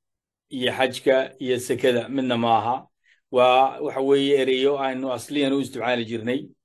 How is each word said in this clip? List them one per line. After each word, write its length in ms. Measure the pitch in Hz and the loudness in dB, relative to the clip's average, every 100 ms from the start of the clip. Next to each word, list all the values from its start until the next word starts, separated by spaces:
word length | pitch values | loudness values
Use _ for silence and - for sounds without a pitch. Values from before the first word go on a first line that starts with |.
| _ _ _ _ _ | _ _ _ _ _
iyo 200 | 135 127 | -6 -4
xajka, 600 | - 131 127 - 131 131 - | 0 -2 -2 0 2 0 -6
iyo 160 | 131 123 | -4 -4
sekada, 480 | 123 123 135 120 113 | -2 0 2 0 -2
midna 280 | 135 127 117 | -4 -2 0
ma 140 | 117 113 | 2 2
aha. 180 | 110 127 - _ _ _ - | 0 -4 -8 _ _ _ -4
Waa, 480 | 127 127 127 131 123 | 2 4 6 4 0
waxa 200 | 147 127 | -6 -2
weeye 360 | 135 139 139 143 | 2 2 4 2
ereyo 360 | 131 131 135 143 | 2 2 2 0
aynu 320 | 135 127 135 | -2 -4 -6
asliyan 420 | 123 - 143 139 | -6 -6 -2 0
u 60 | 139 | 0
isticmaali 460 | 131 127 113 123 113 | -4 -4 -2 -2 -2
jirnay 340 | 117 107 131 151 _ | -6 -4 -6 -6 _